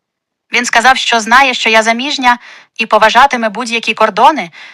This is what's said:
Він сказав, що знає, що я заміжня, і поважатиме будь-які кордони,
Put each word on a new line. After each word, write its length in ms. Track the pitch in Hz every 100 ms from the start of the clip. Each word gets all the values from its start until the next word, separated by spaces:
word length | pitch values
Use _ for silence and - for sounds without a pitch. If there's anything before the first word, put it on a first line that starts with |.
| _ _ _ _ _
Він 120 | 233
сказав, 320 | 240 - 254 254
що 240 | - 233
знає, 340 | 214 240 269
що 160 | 247 233
я 120 | 220
заміжня, 560 | 220 233 269 285 254 247 - - _ -
і 80 | 226
поважатиме 600 | 214 214 214 269 247 226
будь-які 460 | 202 240 233 226
кордони, 560 | 220 220 202 254 302 175 - -